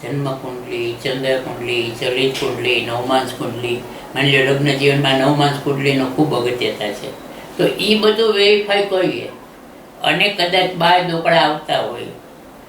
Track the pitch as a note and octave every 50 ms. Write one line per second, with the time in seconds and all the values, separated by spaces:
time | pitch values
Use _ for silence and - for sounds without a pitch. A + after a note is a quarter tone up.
0 | - - C#3+ C#3+ C#3 C3+ C3+ C3+ - B2+ B2+ B2 B2 B2 B2 A#2+ A#2+ A#2 A#2 -
1 | - C3+ C3 C3+ C3+ C3+ C3 B2+ - B2 A#2+ A#2+ A#2+ A#2+ A#2+ A#2+ A#2 A#2 A#2 -
2 | C3+ C3 B2+ C3+ C#3 C3+ C3 - C#3+ B2 A#2 A2+ A#2+ B2+ A#2+ A#2 A2 A2+ A#2 A#2+
3 | A#2+ C3 C3 C3 - - - - D3 B2 A2+ A#2+ B2 A#2+ A#2+ - - - - -
4 | - - - C3 C#3 C#3+ C3+ C3+ C3 C3+ C#3 C#3+ C#3+ C#3+ C3+ C3+ C#3+ C#3 C#3 C#3
5 | C#3 C3+ C3+ C3+ C3 D3 D3 D3 C#3+ C#3+ C#3 - - D3 C3+ C#3 C#3 C#3 C3+ C3+
6 | C3+ C3 - D3+ D3+ B2 B2 B2 A#2+ B2 B2 A#2+ A2+ A2 G#2+ - G#2+ G#2 - -
7 | - G#2 - - - - - - - - - - - G3+ F#3 - F#3 G#3+ G#3+ G#3+
8 | G#3+ G#3+ G#3 A3 A3+ G#3+ G#3 G3+ G3+ G#3 G#3 G3+ G3+ G3+ G3+ G3+ G3+ G3 F#3+ F#3
9 | F3 D3 A#2 A#2 - - - - - - - - - - - - - - - -
10 | - D3 D3+ - G3+ G3+ G3+ - F3 F3+ F#3+ F#3 F3+ E3+ - E3+ E3+ E3+ F3+ F3+
11 | E3+ E3 E3 E3 E3+ E3 E3 E3 D#3 D3+ D3+ D#3 - D3+ C#3+ B2 A2+ A2+ A#2+ -
12 | - - - - - - - - - - - - -